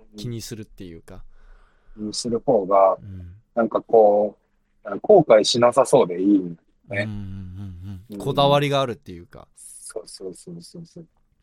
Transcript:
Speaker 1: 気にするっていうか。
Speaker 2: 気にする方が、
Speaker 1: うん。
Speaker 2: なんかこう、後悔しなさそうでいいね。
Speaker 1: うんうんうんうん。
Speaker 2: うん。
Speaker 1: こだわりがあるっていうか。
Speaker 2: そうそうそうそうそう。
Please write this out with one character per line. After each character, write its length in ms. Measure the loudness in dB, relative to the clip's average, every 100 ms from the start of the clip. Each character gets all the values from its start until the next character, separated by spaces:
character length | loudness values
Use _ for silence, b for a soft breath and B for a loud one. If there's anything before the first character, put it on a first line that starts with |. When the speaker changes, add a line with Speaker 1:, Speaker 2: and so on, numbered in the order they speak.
| _ -14
Speaker 1:
気 100 | -10
に 140 | -10
す 120 | -12
る 100 | -14
っ 20 | -16
て 180 | -18
い 100 | -18 -18
う 40 |
か。 220 | -20 -20 -20 -20 -20 -20 _ _ -20 -12
Speaker 2:
気 60 |
に 120 | -10
す 160 | -8 -6
る 100 | -4
方 240 | 0 -2 2
が、 300 | 4 4 2
Speaker 1:
う 60 |
ん。 320 | -6 -18 -18 -20 _ -4
Speaker 2:
な 80 |
ん 60 | -2
か 120 | -2
こ 560 | 2 4 6 4 -2 -6 _ _ _ _
う、 160 | -14 -4
後 200 | 4 6
悔 240 | 6 4 4
し 120 | 2
な 120 | 2
さ 140 | 4 4
そ 180 | 2
う 40 | 2
で 140 | 0
い 40 | 2
い 140 | 2
ね。 180 | 0 -10 _ _ -10
Speaker 1:
う 40 | -8
ん 20 |
う 0 |
ん 20 |
う 60 | -6
ん 60 | -8 -10 -12 -14 -14 -14 -14 -16 -16 -16
う 40 |
ん。 20 | -10
Speaker 2:
う 0 |
ん。 20 |
Speaker 1:
こ 140 | -4
だ 120 | 2 4
わ 140 | 4
り 100 | 2
が 120 | -2
あ 40 | -2
る 60 |
っ 40 | -6
て 160 | -14
い 60 | -20
う 60 | -20
か。 220 | -20 -20 _
Speaker 2:
そ 460 | -20 -20 -18 -16
う 20 | -16
そ 220 | -16 -16
う 60 | -16
そ 160 | -18
う 100 | -20
そ 180 | -20 -20
う 60 | -20
そ 140 | -20
う。 60 | -20 _ _ _